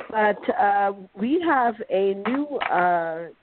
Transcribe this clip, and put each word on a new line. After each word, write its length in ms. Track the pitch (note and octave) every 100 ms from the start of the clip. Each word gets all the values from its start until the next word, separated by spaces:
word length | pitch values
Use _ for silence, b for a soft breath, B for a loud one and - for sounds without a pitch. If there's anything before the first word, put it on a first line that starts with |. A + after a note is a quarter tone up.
| -
But, 300 | A3 G#3+ G#3 - -
uh, 360 | G3+ G3+ G3+ G3 F#3+
we 260 | - A3+ E4 E4
have 300 | C#4 A#3+ G#3+ -
a 240 | F#3+ G3 G3 G3+
new, 320 | C4+ D4 C4
uh, 720 | - F3 F3+ F3 E3 D#3+ E3 -